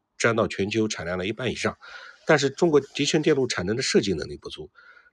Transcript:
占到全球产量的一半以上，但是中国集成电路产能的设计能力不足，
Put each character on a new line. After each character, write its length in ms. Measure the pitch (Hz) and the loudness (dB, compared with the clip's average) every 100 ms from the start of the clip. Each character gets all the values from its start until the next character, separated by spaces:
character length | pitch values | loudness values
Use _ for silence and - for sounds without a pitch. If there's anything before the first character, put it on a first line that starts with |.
| _ - | _ -2
占 180 | 120 113 | 0 2
到 120 | 104 | 0
全 220 | - 98 | 0 -2
球 180 | 110 107 | 0 -2
产 180 | - 82 | -4 -6
量 120 | 92 | -4
的 80 | 107 | -4
一 60 | |
半 180 | 107 120 | -4 -4
以 60 | - | -2
上， 220 | 104 - - - - - - | -4 -6 -16 -18 -20 -6 2
但 120 | 147 | 4
是 120 | 135 | 2
中 220 | - 175 | 2 4
国 100 | 143 | 4
集 240 | - - 143 | 2 -4 0
成 160 | 156 | 2
电 140 | 160 135 | 2 2
路 120 | 123 | 0
产 180 | - 90 | -2 -4
能 100 | 120 | -2
的 60 | |
设 200 | - 196 | 2 2
计 120 | 101 80 | 2 -2
能 120 | 71 | -6
力 80 | 73 | -12
不 140 | - | -14
足， 200 | - - _ - - _ | -14 -16 _ -20 -20 _